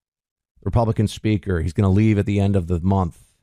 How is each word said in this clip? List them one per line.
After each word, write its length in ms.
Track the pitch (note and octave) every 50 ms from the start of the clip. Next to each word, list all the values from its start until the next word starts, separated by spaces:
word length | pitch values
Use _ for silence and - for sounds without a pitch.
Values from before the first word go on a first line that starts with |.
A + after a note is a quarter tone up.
| _ _ _ _ _ _ _ _ _ _ _ _ -
Republican 440 | G2+ F2+ B2 A#2 A2 A2+ - G#2+ G2
speaker. 540 | - - - A2 G#2+ G#2 - G2+ F#2 E2
He's 120 | D#2 E2+ -
gonna 160 | - G#2 F#2+
leave 300 | F#2+ G2+ A2 A2 G#2+ G2+
at 80 | G2 G2+
the 120 | G2+ G2+
end 160 | G2 G2+ G2+
of 120 | G2 E2+ D#2+
the 120 | F#2 E2
month. 400 | D#2+ F#2+ G2 F#2+ F#2 E2+ - - - _ _ _